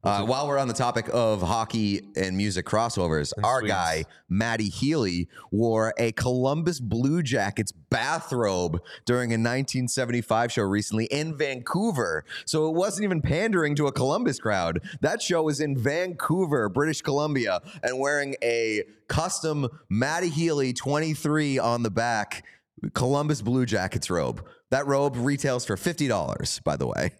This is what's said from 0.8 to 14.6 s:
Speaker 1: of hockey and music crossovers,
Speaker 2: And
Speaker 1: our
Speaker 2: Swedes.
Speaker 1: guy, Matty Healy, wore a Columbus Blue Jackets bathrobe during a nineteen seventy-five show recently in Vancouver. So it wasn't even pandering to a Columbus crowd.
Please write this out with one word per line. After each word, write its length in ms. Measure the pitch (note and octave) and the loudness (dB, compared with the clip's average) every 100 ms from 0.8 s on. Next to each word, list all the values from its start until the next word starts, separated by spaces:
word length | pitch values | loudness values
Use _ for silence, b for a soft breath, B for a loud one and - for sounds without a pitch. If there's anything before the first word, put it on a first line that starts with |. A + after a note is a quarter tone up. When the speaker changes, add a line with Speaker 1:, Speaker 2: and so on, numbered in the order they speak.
| B2 A#2+ A2 | 0 0 0
Speaker 1:
of 300 | A#2+ A2+ G#2+ | 2 2 2
hockey 580 | F2 A2+ A2+ A2+ G#2 G2+ - - | 0 0 0 0 0 0 -4 -4
and 180 | F#2+ | -2
music 300 | F#2+ G#2 F#2 | 0 0 -2
crossovers, 680 | E2 G#2+ A#2 G2+ F2 D#2 D2 - | 0 0 0 0 0 0 -2 -2
Speaker 2:
And 80 | |
Speaker 1:
our 140 | G#2 C3 | 0 0
Speaker 2:
Swedes. 100 | A2 | 0
Speaker 1:
guy, 300 | G2 E2+ D#2+ D#2+ B B | 0 0 -2 -4 B B
Matty 400 | F#2 A2+ A2+ G#2 | 0 0 0 -2
Healy, 580 | - C3+ D#3+ G#2 F2 F2 B B | -2 0 2 0 0 -4 B B
wore 420 | G#2 A2+ A2 A2 - | 0 2 2 0 0
a 140 | A#2 | -2
Columbus 680 | A2 B2+ B2+ C3 D3+ E3+ D3+ | 0 0 2 2 2 0 -2
Blue 420 | A#2 A2+ C3+ E3 | -2 0 2 2
Jackets 480 | C#3+ B2 G2+ G2+ G#2 | 2 0 0 -2 -4
bathrobe 1080 | - - A#2+ B2+ D#3+ - B2+ G#2+ F#2 F2 E2+ B B | -6 -2 0 0 -2 -2 0 2 2 0 -2 B B
during 300 | - B2 A#2+ | 0 2 2
a 20 | A2+ | 2
nineteen 520 | A#2 B2+ C#3 C3+ B2 | 2 0 -2 -2 -2
seventy-five 600 | - A#2+ A#2+ A2 A2 A#2+ | -2 0 -2 2 2 2
show 100 | B2 | 0
recently 420 | G2+ G#2 G#2 A2 A2+ | 2 2 0 -2 0
in 300 | C#3+ D#3 D3 | -2 -4 -2
Vancouver. 880 | C#3+ B2+ A2+ F3 A3+ D3+ G2 D#2 B B - | -2 -2 -4 0 0 0 -2 -2 B B -4
So 200 | D#3 D#3 | 0 2
it 40 | |
wasn't 300 | D#3+ G3 F#3 | 2 0 0
even 160 | G#3 F3 | 0 0
pandering 540 | - D3 A3+ F#3+ D3+ | 2 0 2 2 2
to 140 | D3 D3 | 2 0
a 40 | |
Columbus 460 | - B2+ F3 A#3+ B2+ | 2 0 2 0 0
crowd. 420 | A2+ G2+ | 0 2